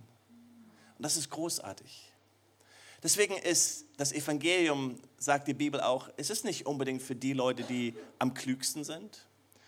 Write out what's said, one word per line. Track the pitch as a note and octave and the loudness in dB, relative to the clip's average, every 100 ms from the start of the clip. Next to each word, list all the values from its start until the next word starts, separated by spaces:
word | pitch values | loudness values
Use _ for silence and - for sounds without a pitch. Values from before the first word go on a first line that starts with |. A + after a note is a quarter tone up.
| - _ _ - - - - - - - | -20 _ _ -20 -20 -20 -20 -20 -20 -6
Und | |
das | D3+ E3 | -2 -2
ist | C3+ | -2
großartig. | - E3 - G2 F#2+ - - - _ _ _ _ _ _ - - - | -4 -4 -4 -6 -12 -16 -20 -20 _ _ _ _ _ _ -20 -20 -4
Deswegen | E3 F#3+ G3+ G3 | 2 4 4 2
ist | - E3+ - - - - | 2 4 4 0 -10 -4
das | C#3 | -2
Evangelium, | D3+ C#3+ D3 D#3+ F3+ E3 C#3 C3 A#2+ - - | 0 -2 0 4 4 4 4 0 -6 -14 -4
sagt | - C#3+ C#3+ | 2 2 2
die | |
Bibel | C#3 D3 C#3 | 0 0 2
auch, | F#2+ C3 - - | 2 0 -2 -6
es | C#3+ | -4
ist | A3 A3+ | -2 -2
nicht | - | -2
unbedingt | - C#3+ C3 C3 | -2 0 0 -2
für | B2+ | -4
die | A#2+ C3+ | -2 0
Leute, | C3+ B2+ B2 | 2 2 0
die | A2+ B2 A#2+ - - - | -2 -2 -2 -4 -12 -2
am | C3 | -2
klügsten | C3 - - - D#3 | 0 -2 -2 -2 -4
sind. | D3 D#3+ G#3 - - _ _ - | -8 -10 -12 -18 -20 _ _ -20